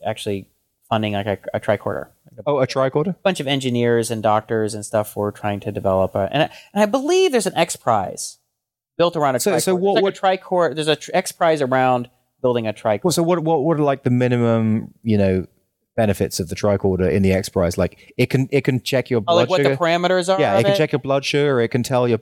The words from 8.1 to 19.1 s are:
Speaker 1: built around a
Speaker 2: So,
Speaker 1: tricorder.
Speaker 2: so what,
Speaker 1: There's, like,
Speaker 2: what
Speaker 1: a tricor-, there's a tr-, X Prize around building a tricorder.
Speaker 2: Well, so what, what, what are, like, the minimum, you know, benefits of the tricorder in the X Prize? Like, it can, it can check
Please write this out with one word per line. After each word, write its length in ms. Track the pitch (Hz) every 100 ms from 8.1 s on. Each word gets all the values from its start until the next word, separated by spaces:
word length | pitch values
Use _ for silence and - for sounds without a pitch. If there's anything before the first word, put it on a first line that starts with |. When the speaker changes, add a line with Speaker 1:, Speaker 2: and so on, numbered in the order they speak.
| - - - _ _ _ _ _ -
Speaker 1:
built 200 | 170 170
around 180 | 143
a 60 | 123
Speaker 2:
So, 120 | 208
Speaker 1:
tricorder. 100 | 160
Speaker 2:
so 120 | -
what, 200 | 180 196
Speaker 1:
There's, 80 | 196
like, 0 |
Speaker 2:
what 160 | 196 -
Speaker 1:
a 20 |
tricor-, 540 | 190 185 - 180 165
there's 140 | 156 151
a 80 | 147
tr-, 140 | -
X 180 | 127 -
Prize 280 | - 170 156
around 480 | 131 131 127 123 120 _ _ _
building 240 | 127 120 110
a 60 |
tricorder. 320 | - 113 104
Speaker 2:
Well, 80 | 185
so 100 | 175
what, 180 | 170 175
what, 240 | 156 165
what 140 | 147 151
are, 40 |
like, 220 | 143 139
the 60 | 135
minimum, 840 | 123 123 123 117 113 110 110 107 _
you 160 | 113 104
know, 280 | 98 92 - _ _ _ _ -
benefits 440 | 110 95 82 -
of 80 | 87
the 60 |
tricorder 560 | 92 104 101 101 90 92
in 120 | 98
the 100 | 95
X 180 | 95 -
Prize? 260 | 101 85 87
Like, 380 | 90 - - -
it 140 | 123
can, 180 | 131 135
it 120 | 143
can 160 | 131 127
check 300 | - 131 -